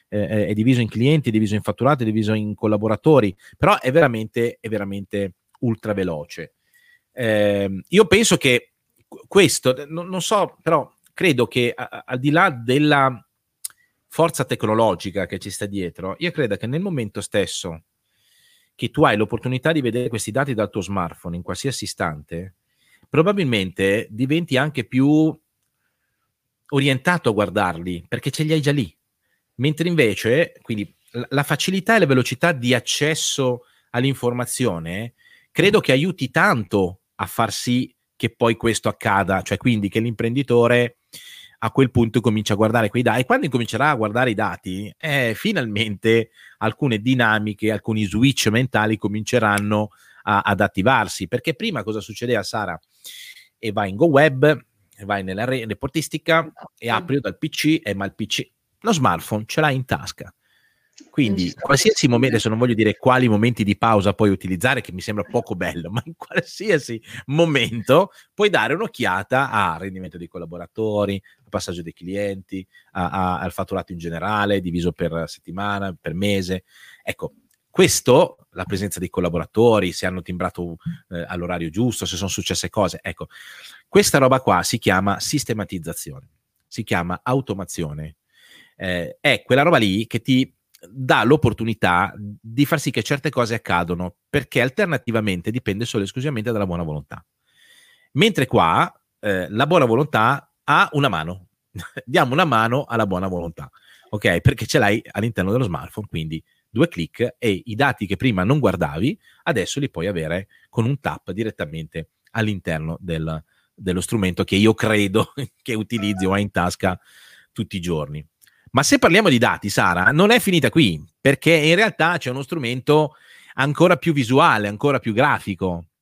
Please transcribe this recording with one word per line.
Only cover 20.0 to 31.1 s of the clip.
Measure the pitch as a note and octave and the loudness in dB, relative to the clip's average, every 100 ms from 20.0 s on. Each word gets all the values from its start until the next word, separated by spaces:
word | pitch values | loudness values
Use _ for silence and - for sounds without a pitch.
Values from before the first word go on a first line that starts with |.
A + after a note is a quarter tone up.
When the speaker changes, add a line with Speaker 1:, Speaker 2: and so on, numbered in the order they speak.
| B2 | -4
Speaker 1:
questi | A2 - | -6 -4
dati | A2+ C#3 | -2 -2
dal | A2 G#2 | -2 -2
tuo | G#2+ | -4
smartphone | F2+ G2+ E2+ - F2 F2 | -6 -4 -6 -8 -10 -10
in | |
qualsiasi | F2+ F2+ - - | -8 -8 -6 -6
istante, | G#2 - F2+ D2+ D2 E2+ G2 - _ _ _ _ _ | -8 -6 -6 -6 -10 -12 -12 -16 _ _ _ _ _
probabilmente | C3+ E3+ G3+ D3 A2 F#2 - G2 G#2 - | 2 2 0 0 0 -2 0 2 2 -2
diventi | G#2+ C3 D#3+ F3 B2+ | -4 -2 -2 0 0
anche | D3+ C#3 | 0 -2
più | A2+ B2+ C#3 D3+ D#3+ D#3 _ _ _ _ _ _ _ _ _ _ _ _ _ | -4 0 4 4 2 -2 _ _ _ _ _ _ _ _ _ _ _ _ _
orientato | C#3 C#3 C3 - F3+ B2 | 0 2 2 0 0 2
a | |
guardarli, | G#2 G2+ G2 F#2 E2 F2+ E2+ - | 2 2 2 0 -2 -6 -8 -6
perché | A#2 - | -6 -6
ce | - | -4
li | D#3 | 0
hai | D#3+ | 0
già | C#3+ | 2
lì. | C#3+ F2+ - _ _ _ _ _ - | 0 -2 -8 _ _ _ _ _ -4
Mentre | C3+ D3+ E3+ | -2 0 0
invece, | E3 A#2 F#2+ A2+ C3 E3 - | 4 2 2 2 2 0 -4
quindi, | - G#2+ G2+ _ _ | -8 -6 -6 _ _